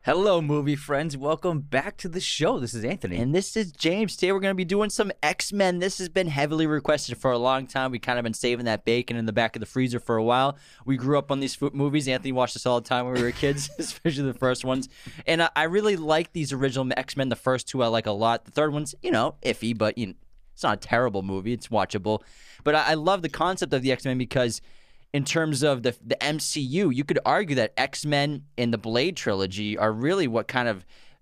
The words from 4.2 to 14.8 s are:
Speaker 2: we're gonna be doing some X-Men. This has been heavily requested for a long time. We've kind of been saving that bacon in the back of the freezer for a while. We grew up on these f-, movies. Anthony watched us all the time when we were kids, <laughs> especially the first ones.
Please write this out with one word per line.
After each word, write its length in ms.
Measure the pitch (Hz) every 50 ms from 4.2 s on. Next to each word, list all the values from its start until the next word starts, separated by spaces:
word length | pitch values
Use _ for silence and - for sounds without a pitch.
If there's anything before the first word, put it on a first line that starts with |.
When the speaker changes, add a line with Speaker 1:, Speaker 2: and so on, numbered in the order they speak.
| - 180
Speaker 2:
we're 80 | 196 196
gonna 140 | 190 196 190
be 100 | 185 185
doing 240 | 156 196 202 214 214
some 240 | - - 214 196 - -
X-Men. 560 | - 151 180 - - - 202 202 196 185 180 175
This 200 | 180 190 185 -
has 100 | 185 170
been 180 | - 190 185 165
heavily 380 | 143 143 143 147 156 160 160
requested 520 | 151 151 151 139 - 151 143 - - 120 107
for 120 | - 135
a 60 | 123 120
long 280 | 120 127 131 131 135
time. 240 | 123 - 135 131 131
We've 100 | 123 117
kind 180 | - - 123 120
of 40 |
been 100 | 117 113
saving 320 | 110 - - 123 120 117 120
that 220 | 117 110 101 -
bacon 320 | 113 117 120 120 - 120 120
in 80 | 113
the 60 | 110
back 240 | 104 120 117 110 -
of 40 | 120
the 60 | 107
freezer 340 | - - 131 127 123 117 120
for 160 | - - 117
a 80 | 113 113
while. 320 | 117 120 127 135 139 143 - - - - - -
We 100 | 131 135
grew 220 | 127 123 135 147 143
up 120 | 139 143
on 100 | 139 135
these 220 | 139 131 - -
f-, 120 | 143 143 -
movies. 340 | 139 139 147 139 151 139 135
Anthony 240 | 127 127 98 135
watched 240 | 127 127 123 120 -
us 80 | - -
all 160 | 123 123 120
the 80 | 117 -
time 160 | 131 123 123
when 100 | 123 127
we 80 | 123
were 80 | 120 120
kids, 380 | 120 - - 139 143 143 143 - -
<laughs> 40 | -
especially 460 | 165 - - - - 170 143 139 143
the 80 | 135 120 -
first 260 | 135 127 127 127 -
ones. 240 | 131 131 135